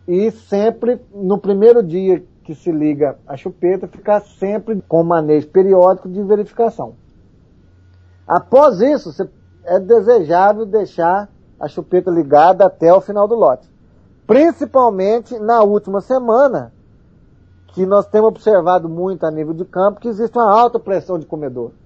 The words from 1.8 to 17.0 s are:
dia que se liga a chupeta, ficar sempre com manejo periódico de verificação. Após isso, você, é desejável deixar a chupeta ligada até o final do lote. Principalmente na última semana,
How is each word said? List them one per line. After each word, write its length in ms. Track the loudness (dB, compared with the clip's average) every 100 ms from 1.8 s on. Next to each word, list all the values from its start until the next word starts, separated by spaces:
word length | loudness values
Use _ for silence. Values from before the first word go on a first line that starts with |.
dia 420 | 2 -2 -2 -2 -4 _
que 120 | -20 -12
se 160 | -6
liga 480 | -4 -2 -2 -4 -4 -14
a 120 | -12
chupeta, 500 | -12 -6 -4 -4 -6
ficar 340 | -10 -2 -2
sempre 600 | -4 -10 -6 -6 -6 -8 -2
com 160 | 0
manejo 440 | 2 0 0 0 0
periódico 640 | 0 4 4 4 2 -6
de 120 | -8
verificação. 720 | -2 -2 -2 -4 -4 -4 -14 -16 _ _ _ _ _ _ _ _ _ _ _ _ -4
Após 540 | -4 2 4 4 2
isso, 320 | 0 0 -6
você, 160 | -12 -12 _ _ _
é 160 | -4 -2
desejável 840 | 2 2 4 2 2 2 2 0 -2
deixar 640 | -4 -4 -4 -2 -2 -6 _ _ -14
a 80 | -12
chupeta 420 | -12 -4 -2 -2
ligada 560 | -2 2 4 4 4 2
até 260 | 2 2
o 80 | 2
final 280 | 2 -2 -2
do 80 | 2
lote. 340 | 0 0 _ _ _ _ _ _ 0
Principalmente 1120 | 2 2 0 -2 0 2 0 -2 -2 -6 -8
na 220 | 0 2
última 400 | 2 0 -4 -6
semana, 720 | -4 -4 0 2 2 -2 -10 _ _ _